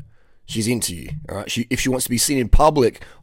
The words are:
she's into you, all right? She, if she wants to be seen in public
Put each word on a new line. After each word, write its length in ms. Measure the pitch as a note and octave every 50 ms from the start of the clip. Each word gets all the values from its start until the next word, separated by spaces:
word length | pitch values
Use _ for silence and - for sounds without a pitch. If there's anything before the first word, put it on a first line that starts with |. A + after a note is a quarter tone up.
| - - _ _ _ _ _ _ -
she's 220 | - - A2+ G#2
into 300 | A#2 B2 A2 - - F2+
you, 140 | D#2+ - - - D3+ - -
all 80 | -
right? 140 | G2 - -
She, 180 | - A#2 B2 -
if 80 | B2+ A#2+
she 100 | - C3
wants 160 | B2+ B2+ -
to 60 | -
be 80 | B2 A2+
seen 200 | - - D3 C3+
in 100 | A#2+ G2+
public 560 | - - D3+ D#3 D3+ D3 B2 G#2 - - - - - -